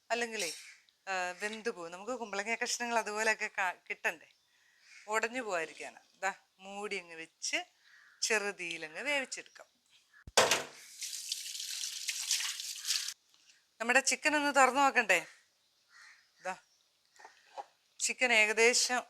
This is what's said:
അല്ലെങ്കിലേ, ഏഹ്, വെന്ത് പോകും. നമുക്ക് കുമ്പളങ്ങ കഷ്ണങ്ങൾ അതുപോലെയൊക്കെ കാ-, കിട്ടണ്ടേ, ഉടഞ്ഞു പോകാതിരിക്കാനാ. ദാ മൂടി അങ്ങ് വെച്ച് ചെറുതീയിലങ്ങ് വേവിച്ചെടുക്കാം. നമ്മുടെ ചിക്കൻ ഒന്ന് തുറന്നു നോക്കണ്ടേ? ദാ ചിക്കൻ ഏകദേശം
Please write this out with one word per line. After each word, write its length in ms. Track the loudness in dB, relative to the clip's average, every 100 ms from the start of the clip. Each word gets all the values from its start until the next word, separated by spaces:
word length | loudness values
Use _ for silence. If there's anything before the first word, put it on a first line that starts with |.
| _
അല്ലെങ്കിലേ, 400 | -2 -2 -4 -6 -6 -14 -20 _ _ -6
ഏഹ്, 260 | -2 -2 -4
വെന്ത് 300 | -6 -4 -6
പോകും. 220 | -6 -10
നമുക്ക് 240 | -10 -8 -8
കുമ്പളങ്ങ 360 | -6 -4 -2 -2
കഷ്ണങ്ങൾ 420 | -2 -4 -2 -2
അതുപോലെയൊക്കെ 500 | -2 0 0 0 -2 -2
കാ-, 220 | -4 -4 -10
കിട്ടണ്ടേ, 440 | -4 -4 -4 -12 _ _ _ _ _ -20 -20 -4
ഉടഞ്ഞു 340 | -2 0 -4
പോകാതിരിക്കാനാ. 600 | -2 -2 -2 -6 -14 -14 _ _
ദാ 100 | -6 -6 _ _
മൂടി 320 | -14 -10 -6 -6
അങ്ങ് 160 | -8 -14
വെച്ച് 440 | -16 _ -4 -4 -6 _ _ -20 -20 _
ചെറുതീയിലങ്ങ് 800 | 0 0 0 -6 -8 -8 -10 -8
വേവിച്ചെടുക്കാം. 680 | -2 -2 -2 -8 -14 -20 -20 _ _ _ _ -20 0 4 4 4 -2 -12 -20 -12 -10 -10 -8 -8 -8 -10 -8 -8 -8 -8 -8 -6 -2 -2 -2 -6 -10 -10 -4 -2 -2 -10 _ _ _ _ _ _
നമ്മുടെ 200 | 4 4 4
ചിക്കൻ 240 | 2 2 2
ഒന്ന് 160 | 4 6
തുറന്നു 260 | 6 8
നോക്കണ്ടേ? 380 | 4 4 4 4 2 -12 _ _ _ _ _ -20 -20 -20 _ _
ദാ 100 | -8 -8 _ _ _ _ _ _ -20 -20 _ -16 -16 _ _ -6
ചിക്കൻ 320 | -4 2 4
ഏകദേശം 680 | 6 6 6 6 6 2 0 -4